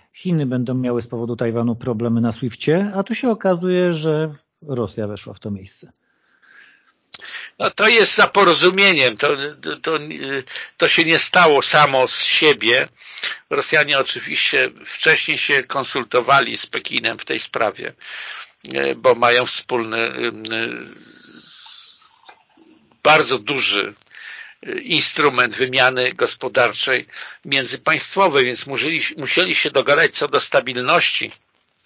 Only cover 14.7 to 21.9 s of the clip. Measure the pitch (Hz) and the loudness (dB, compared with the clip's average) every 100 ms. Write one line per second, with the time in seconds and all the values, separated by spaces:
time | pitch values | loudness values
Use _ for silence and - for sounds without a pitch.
14.7 | 117 - - 160 151 - 143 - 139 127 | -4 -16 -2 2 2 0 -2 0 0 0
15.7 | 139 123 139 117 127 117 139 117 117 - | -4 -4 -4 -2 0 4 4 2 -4 -8
16.7 | - - 131 113 110 - 131 - 123 107 | -8 -6 -4 -4 -6 -6 -8 -4 -2 -2
17.7 | 95 - - - - - - - _ - | -4 -12 -14 -16 -14 -14 -14 -18 _ -8
18.7 | 135 139 123 127 120 120 123 120 - - | -2 -2 2 2 4 4 2 2 -4 -2
19.7 | 123 113 113 120 127 120 107 110 113 117 | -4 -2 -4 -4 -4 -6 -6 -8 -6 -6
20.7 | 120 123 - - - - - - - - | -8 -14 -18 -20 -20 -20 -20 -20 -20 -20
21.7 | - - | -20 -20